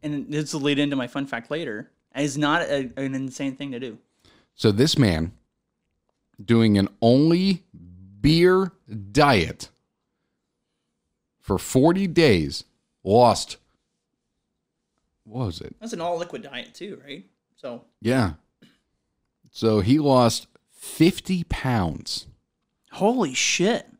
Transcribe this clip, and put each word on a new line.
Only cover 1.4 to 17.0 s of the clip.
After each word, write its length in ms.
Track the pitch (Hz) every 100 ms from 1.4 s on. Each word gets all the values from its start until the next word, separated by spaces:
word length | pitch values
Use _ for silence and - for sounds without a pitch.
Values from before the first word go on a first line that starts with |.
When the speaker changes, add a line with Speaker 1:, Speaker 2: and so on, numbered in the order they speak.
| 117
Speaker 1:
later, 400 | 151 165 107 131 _ _ 131
is 220 | 147 135
not 240 | 147 160
a, 280 | - 143 131 127
an 180 | 135
insane 400 | 135 135 - 139 131
thing 160 | 139
to 80 | 120
do. 180 | 127 107 _ _ _ _ _
Speaker 2:
So 160 | _ 113
this 240 | 101 151 -
man 340 | 117 80 82 - _ _ _ _ _ _ _ _ _ _
doing 360 | 101 117 113 101
an 100 | 98 -
only 640 | 113 127 156 170 190 180 _ - 85 90 95 101
beer 520 | 143 160 180 185 190 _ _ 107 98
diet 580 | 104 147 113 78 - - _ _ _ _ _ _ _ _ _ _ _ _ _ _ _ _ _
for 180 | - 95
forty 480 | - 135 147 185 196
days 580 | 156 156 95 73 - - _ _ _
lost, 540 | 95 107 120 95 - - _ _ _ _ _ _ _ _ _ _ _ _ _ _ _ _
what 220 | _ 113 117
was 140 | 82
it? 140 | - -
Speaker 1:
That's 120 | 226
an 80 | 170
all 160 | 170 170
liquid 240 | 175 135
diet 300 | 123 123 -
too, 260 | - 208 185